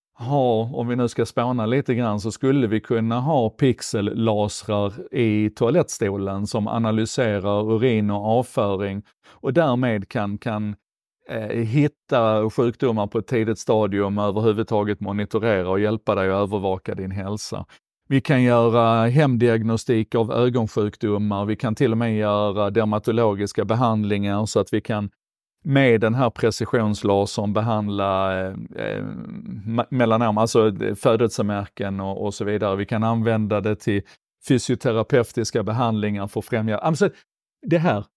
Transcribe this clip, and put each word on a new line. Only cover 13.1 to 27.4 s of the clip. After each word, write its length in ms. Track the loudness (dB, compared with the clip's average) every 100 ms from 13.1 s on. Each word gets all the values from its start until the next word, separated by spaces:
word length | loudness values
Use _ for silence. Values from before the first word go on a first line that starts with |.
| -4
ett 80 | -2
tidigt 320 | -2 0 -2
stadium, 600 | 0 2 2 0 0 0
överhuvudtaget 840 | 0 2 2 2 0 0 0 -4
monitorera 680 | -4 -4 -2 -2 0 0 0
och 100 | 0
hjälpa 340 | 0 -2 0
dig 160 | 0 0
att 120 | 0
övervaka 520 | 0 -2 -4 -4 -8
din 160 | -8 -8
hälsa. 560 | -8 -8 -8 -8 -10 -12 -18 _ _ -2
Vi 120 | 0
kan 220 | 2 2
göra 640 | 4 6 4 4 4 4 4
hemdiagnostik 1080 | 4 4 4 2 2 0 -2 0 0 2
av 180 | 0 0
ögonsjukdomar, 1120 | 0 0 0 -2 -2 -2 -2 -2 0 0 -2
vi 120 | -2 -4
kan 180 | -4
till 180 | 0 0
och 60 | 2
med 180 | 0 0
göra 540 | 0 2 0 0 0
dermatologiska 920 | 2 0 0 0 2 2 0 -4 -2
behandlingar 840 | 0 2 2 0 0 -2 -2 -2 0
så 140 | 0
att 120 | 0
vi 80 | -2
kan 300 | -2 -6 -6 _ _ _ _ _
med 360 | 0 4 4 4
den 140 | 2
här 160 | 2 0
precisionslasern 1200 | 2 -2 0 -2 0 0 0 2 2 2 -2